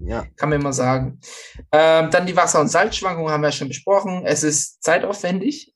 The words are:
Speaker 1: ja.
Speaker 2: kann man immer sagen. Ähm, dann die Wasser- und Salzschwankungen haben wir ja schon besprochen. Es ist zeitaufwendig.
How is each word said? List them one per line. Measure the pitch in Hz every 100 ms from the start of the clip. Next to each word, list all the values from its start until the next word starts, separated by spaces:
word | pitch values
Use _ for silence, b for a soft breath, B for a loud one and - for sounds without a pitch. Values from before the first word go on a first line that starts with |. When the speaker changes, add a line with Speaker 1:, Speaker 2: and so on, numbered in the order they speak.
Speaker 1:
ja. | 87 113 - -
Speaker 2:
kann | 147
man | 151
immer | 143
sagen. | 131 127 131 131 - B B B B B
Ähm, | 151 160 160 160
dann | 180 180
die |
Wasser- | 175 165 165
und | 147
Salzschwankungen | 165 147 - 190 170 156
haben | 151
wir | 147
ja |
schon | 147 139
besprochen. | 131 - 196 190 180
Es | 180 147
ist | 156 147 - -
zeitaufwendig. | - 175 - 202 180 185 208 294 -